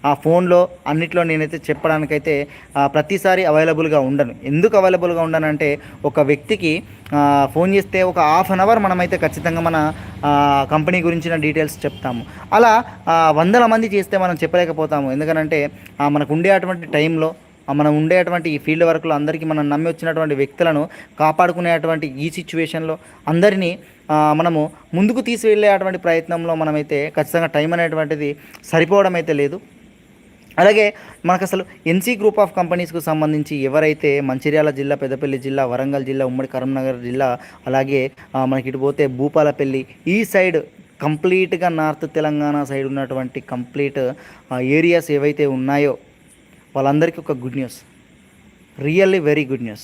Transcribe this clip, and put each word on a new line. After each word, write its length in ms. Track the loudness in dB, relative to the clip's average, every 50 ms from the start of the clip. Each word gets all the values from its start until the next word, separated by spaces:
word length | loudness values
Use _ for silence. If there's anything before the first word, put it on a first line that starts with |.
| 2
ఆ 80 | 0 0
ఫోన్లో 560 | 2 2 2 2 4 4 6 4 4 4 2 -2 -10 -6
అన్నిట్లో 360 | -4 -2 -2 -2 -2 0 -2 0
నేనైతే 340 | 0 0 -2 -2 -4 -6
చెప్పడానికైతే, 880 | -8 -4 -4 -4 -2 0 0 0 0 0 -2 -4 -2 -2 -2 -2 -2 -2 -6 -12 -20 -20 -6 0
ఆ, 100 | 0 0
ప్రతిసారి 580 | 2 2 0 0 0 -4 0 2 2 2 4 2
అవైలబుల్గా 540 | 2 4 4 4 4 2 0 0 2 2 2
ఉండను. 360 | 2 2 0 0 -2 -2 -4 -10 -6
ఎందుకు 340 | -2 0 2 2 4 4
అవైలబుల్గా 440 | 4 4 4 2 2 0 0 0 0
ఉండనంటే 580 | -2 0 0 0 0 0 0 0 0 0 -2 -2 -6 -20 -16 -6 -6
ఒక 140 | -2 0 2
వ్యక్తికి, 640 | 2 2 2 -2 0 -4 -4 -2 0 -2 -2 -2 -6 -12 -20 -20 -10 -4 0
ఆ, 360 | 2 4 4 4 4 2 2 2
ఫోన్ 220 | 0 0 2 2
చేస్తే 280 | 0 0 0 -2 0 0
ఒక 160 | 0 2 2
హాఫ్ 320 | 2 4 4 2 2 2
అన్ 80 | 2 2
అవర్ 200 | 4 4 4 2
మనమైతే 380 | 2 0 0 0 0 -2 -2
ఖచ్చితంగా 440 | -2 -2 -2 -4 -4 -4 -4 -4 -2
మన, 320 | -2 0 0 0 0 -2 -4 -6 -14 -16 -12 -4 0
ఆ, 420 | 2 2 4 4 4 2 2 2 0
కంపెనీ 300 | 0 0 0 0 0 0
గురించిన 340 | 0 0 -2 -2 -4 -4 -4
డీటెయిల్స్ 500 | -2 -2 -2 0 -2 -2 -4 -4 -6 -8
చెప్తాము. 400 | -8 -8 -6 -8 -8 -6 -8 -10 -12 -16 -18 -6 2 4
అలా, 300 | 6 6 6 6 4 2 -2 -16 -8 -2 0
ఆ, 220 | 2 4 4 4
వందల 340 | 4 4 4 4 4 4 4
మంది 220 | 4 4 2 0
చేస్తే 300 | 0 -2 -2 -2 0 -2
మనం 180 | 0 0 0 -2
చెప్పలేకపోతాము. 760 | -2 -4 0 2 0 0 0 -2 -4 -2 -2 -2 -2 -2 -2
ఎందుకనంటే, 600 | -4 -4 -2 -2 -2 -2 0 0 -2 -2 -2 -4 -6 -14 -20 -20 -4 -2
ఆ, 80 | 0 0
మనకు 240 | 2 0 0 0 -2
ఉండే 160 | 0 4 4
అటువంటి 380 | 4 4 2 -2 -6 -6 -6
టైంలో, 480 | -2 0 0 0 2 0 0 -2 -2 -4 -8 -20 -20 _ _ _ -4
ఆ, 40 | 0
మనం 240 | 2 2 2 2
ఉండే 220 | 2 2 4 2 2
అటువంటి 300 | 2 0 -2 -4 -2 -4
ఈ 80 | -4
ఫీల్డ్ 260 | -4 -2 -2 0 2 2
వర్క్లో 320 | 2 2 0 0 -2 -2
అందరికీ 300 | 0 0 -2 -4 -4 -4
మనం 240 | -4 -2 -2 0 0
నమ్మి 200 | 0 0 -2 -2
వచ్చినటువంటి 460 | -4 -4 -4 -4 -2 -2 -2 -2 0
వ్యక్తులను 540 | -2 -2 -4 -2 0 0 0 2 0 -2 -4 -8 -20 -20 _ _ 0
కాపాడుకునేటువంటి 880 | 0 2 4 2 2 2 2 -2 0 0 0 0 0 -2 -2 -4 -4
ఈ 220 | -8 -8 -6 -8 -6
సిచ్యువేషన్లో 680 | -6 -8 -12 -6 -4 -4 -4 -4 -4 -6 -6 -6 -8 -8 -12 -20 -20 -10 -4
అందరినీ, 520 | -2 2 4 4 4 4 2 -2 -2 -4 -6 -14 -20 _ _ _ 0
ఆ, 220 | 2 2 4 4 2
మనము 380 | 2 2 0 0 0 -2 -4 -6 -16 -14 _ -2
ముందుకు 280 | 0 0 2 0 -2
తీసుకెళ్ళే 460 | -2 -4 -4 0 2 2 4 4 4
అటువంటి 320 | 4 4 2 0 -4 -6 -2
ప్రయత్నంలో 560 | -2 0 0 0 -2 -4 -6 -4 -2 -4 -2
మనమైతే 580 | -2 -2 -2 -2 -2 -4 -2 -4 -4 -4 -2 -2
ఖచ్చితంగా 300 | -4 -4 0 0 -2 -2
టైమ్ 280 | 0 0 -2 0 0 0
అనేటువంటిది 600 | 0 -2 -2 -2 -4 -2 -4 -4 -4 -4 -6 -6 -8 -14 -20 -20 -20 -8
సరిపోవడం 500 | 0 2 2 2 4 4 4 4 4 0
అయితే 180 | -2 -2 -2 0
లేదు. 280 | 0 0 -2 -2 -8 -14 -20 -20 -20 -20 -20 _ _ _ _ -20 _ _ -20 -20 _ _ -8 0 4
అలాగే 340 | 4 6 6 4 2 0 -2 -6 -20 -20 -20 _ -2
మనకు 180 | -2 0 0 0
అసలు 220 | -4 -4 -4 -6 -8 -16 -8 -2
ఎన్సీ 280 | 0 0 0 0 -2 -4
group 180 | 2 0 0 2
of 120 | 2 0
companies-కు 540 | 0 0 -4 -2 -2 -2 -4 -4 -6 -8 -6
సంబంధించి 560 | -4 -2 -2 0 0 0 0 -2 -4 -4 -6
ఎవరైతే 640 | -4 -4 0 0 2 2 2 0 0 0 0 0 0
మంచిర్యాల 480 | 0 -2 -4 -2 -2 0 2 2 2 2
జిల్లా, 260 | 0 -2 -4 -4 -4
పెద్దపల్లి 420 | -4 -4 -6 -6 -6 -4 -4 -6
జిల్లా, 280 | -6 -6 -4 -2 -2 -2
వరంగల్ 400 | -2 -2 -4 -4 -2 -4 -4 -4
జిల్లా, 200 | -4 -4 -2 -2
ఉమ్మడి 220 | -2 -2 -4 -6
కరీంనగర్ 520 | -6 -6 -6 -4 -4 -4 -4 -4 -4 -6 -6
జిల్లా, 400 | -8 -6 -2 -2 0 -2 -2 -4 -10 -20 -20 -12 -6
అలాగే, 440 | -2 -2 0 0 0 0 -2 -2 -2 -8 -14 -20 -8 -4
ఆ, 100 | -2 -2
మనకి 240 | 0 -2 -2 -4 -6
ఇటు 80 | -6
పోతే 300 | -2 -2 -2 0 0 0
భూపాలపల్లి, 800 | -2 0 -2 -4 0 2 2 2 2 0 -2 -4 -2 -2 -6 -6 -8 -18 _ _
ఈ 180 | -2 0 0 -2
సైడ్ 320 | 0 2 2 2 2 0 -2 -4 -4 _ -20 -20 _ _ _
కంప్లీట్గా 680 | -4 -4 -4 0 0 0 2 2 0 -2 -2 -2 -2 -2
నార్త్ 420 | -2 0 -2 -2 -2 -4 -8 -6 -4
తెలంగాణ 480 | -2 -2 0 -2 -2 -2 -2 -2 -2 -4
సైడ్ 240 | -4 -4 -6 -4
ఉన్నటువంటి 520 | -4 -4 -6 -6 -6 -6 -8 -8 -8 -10 -12
కంప్లీట్, 720 | -10 -8 -10 -10 -10 -8 -4 -4 -4 -2 -2 -4 -4 -4 -6 -8 -16 -20 -20 -20 _ _
ఆ, 80 | -6 -4
ఏరియాస్ 520 | 0 2 2 2 4 4 2 2 0 0
ఏవైతే 340 | -2 0 0 0 0 0 -2
ఉన్నాయో 520 | -2 0 -2 -2 0 0 2 0 0 -2 -4 -12 _ _ _ _ _ _ _ _ _ -20 _ _ _ _
వాళ్ళందరికీ 440 | -2 0 0 2 2 0 0 -2 -8
ఒక 120 | -8 -8
గుడ్ 240 | -8 -6 -6 -8 -8
న్యూస్, 220 | -8 -8 -10 -12 -20 -20 _ _ _ _ _ _ _ _ _ _ _ _ -20 _ _ -20 _ _ -6
really 420 | -4 0 2 4 4 4 2 2 2
very 240 | 2 2 0 0
good 160 | -4 -4 -6 -6
news. 160 | -10 -12 -14